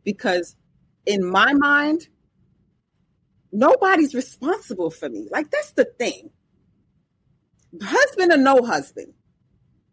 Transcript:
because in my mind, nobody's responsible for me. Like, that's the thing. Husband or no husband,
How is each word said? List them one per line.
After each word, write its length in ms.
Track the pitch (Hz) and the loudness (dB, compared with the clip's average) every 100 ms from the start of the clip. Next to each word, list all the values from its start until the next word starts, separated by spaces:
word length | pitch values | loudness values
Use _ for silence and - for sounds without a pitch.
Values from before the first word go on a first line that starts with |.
because 520 | - 196 247 180 170 - _ _ _ _ - | -10 -6 -2 -2 -4 -12 _ _ _ _ -4
in 180 | 202 | -2
my 300 | 180 190 226 | 0 2 2
mind, 540 | 285 285 285 294 311 - _ _ _ _ _ _ _ _ _ _ _ _ _ _ | 4 2 2 0 -4 -6 _ _ _ _ _ _ _ _ _ _ _ _ _ _
nobody's 600 | 202 269 508 381 381 294 247 | 0 2 4 4 2 0 -2
responsible 760 | 254 - 262 415 - 190 165 | -6 -6 -4 -4 -6 -6 -6
for 200 | - 147 | -6 -10
me. 180 | 110 104 | -12 -8
Like, 200 | 214 302 | -8 -4
that's 200 | 571 605 | -6 -2
the 120 | - 254 | 0 -2
thing. 460 | - 240 294 - - _ _ _ _ _ _ _ _ _ _ _ _ _ - | -2 -6 -8 -14 -20 _ _ _ _ _ _ _ _ _ _ _ _ _ -18
Husband 520 | 196 403 539 453 359 | -4 2 2 2 2
or 40 | 311 | 4
no 260 | 262 269 | 4 4
husband, 500 | 233 160 139 - - _ _ _ _ _ _ _ _ | 2 -2 -6 -14 -18 _ _ _ _ _ _ _ _